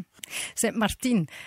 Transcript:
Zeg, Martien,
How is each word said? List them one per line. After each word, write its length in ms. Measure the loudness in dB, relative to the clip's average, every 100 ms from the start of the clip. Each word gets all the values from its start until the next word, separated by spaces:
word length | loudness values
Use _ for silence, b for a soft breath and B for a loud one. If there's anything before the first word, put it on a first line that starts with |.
| 2 -14 B B B
Zeg, 200 | 0 0
Martien, 540 | 2 0 2 2 2 2 B